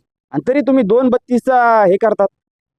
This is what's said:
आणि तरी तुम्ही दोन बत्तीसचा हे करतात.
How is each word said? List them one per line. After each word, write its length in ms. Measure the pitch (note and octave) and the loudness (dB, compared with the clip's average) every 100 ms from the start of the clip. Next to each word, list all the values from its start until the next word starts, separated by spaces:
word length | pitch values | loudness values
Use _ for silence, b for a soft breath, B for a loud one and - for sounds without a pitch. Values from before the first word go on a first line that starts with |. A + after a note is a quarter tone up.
| _ _ _ | _ _ _
आणि 160 | C#3 A#3+ | -8 -4
तरी 120 | C#4+ | -2
तुम्ही 220 | A#3+ C4+ | 0 -2
दोन 260 | F#3+ A#3 C4 | 0 0 0
बत्तीसचा 760 | B3 - A#3+ B3+ B3+ A#3 A3+ G3 | -4 -4 -4 0 0 2 2 2
हे 100 | G3 | 2
करतात. 260 | A3 - G3 - _ _ _ | 0 -2 -4 -6 _ _ _